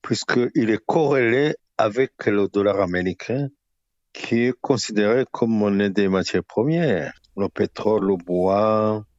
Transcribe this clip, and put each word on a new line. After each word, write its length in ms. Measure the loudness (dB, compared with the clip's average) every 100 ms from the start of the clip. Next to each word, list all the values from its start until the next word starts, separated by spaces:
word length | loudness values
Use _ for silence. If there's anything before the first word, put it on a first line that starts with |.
puisqu'il 680 | -4 -6 0 0 0 0 0
est 160 | 0
corrélé 680 | 0 0 2 2 2 2 0 -2 _ -2
avec 340 | -2 0 -4 -2
le 240 | 0 0 0
dollar 320 | 2 0 0
américain, 680 | 0 0 -2 -6 -6 -4 -6 _ _ _ _ _ _
qui 360 | -16 -2 0 0
est 120 | -2
considéré 680 | -2 -2 0 0 2 2 -2
comme 200 | -2 0
monnaie 380 | 2 2 2 2
des 200 | 2 2
matières 340 | 2 0 -4
premières, 720 | -2 -2 0 0 0 -2 -4 -12 _ -6
le 100 | -6
pétrole, 580 | -2 -4 -2 0 0
le 120 | 0 -2
bois 880 | -2 -2 2 2 2 2 0 -2 -8